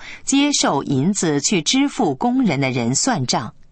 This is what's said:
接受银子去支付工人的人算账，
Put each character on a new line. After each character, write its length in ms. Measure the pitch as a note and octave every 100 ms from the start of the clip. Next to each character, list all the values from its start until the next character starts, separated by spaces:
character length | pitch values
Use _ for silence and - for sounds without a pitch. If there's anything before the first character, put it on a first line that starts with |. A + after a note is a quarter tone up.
| - -
接 280 | - C4+ D4
受 300 | C#4 B3 C#3+
银 280 | - C3+ E3
子 300 | G#3 E3+ C#3+
去 220 | - F#3
支 260 | D3 C4 C#4
付 240 | - F#3+
工 300 | C3 B3 B3+
人 180 | A#3 C#3
的 80 | C3+
人 240 | B2 A#2
算 320 | C3 - A#3 B2+
账， 300 | E3+ A2 - -